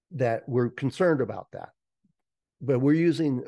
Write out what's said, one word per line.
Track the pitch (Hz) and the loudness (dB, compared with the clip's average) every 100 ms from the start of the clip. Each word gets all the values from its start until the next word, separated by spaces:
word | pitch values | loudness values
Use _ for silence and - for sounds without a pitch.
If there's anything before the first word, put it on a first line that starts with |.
| _ | _
that | 151 123 113 - | -4 -2 -2 -2
we're | 123 120 | 0 0
concerned | - 135 - 185 151 | -2 -4 0 2 2
about | 113 98 - | -2 -6 -12
that. | 90 - _ _ _ _ _ _ _ _ _ | -16 -16 _ _ _ _ _ _ _ _ _
But | 127 127 | -2 2
we're | 139 | 4
using | 160 170 143 156 123 | 4 2 2 0 -2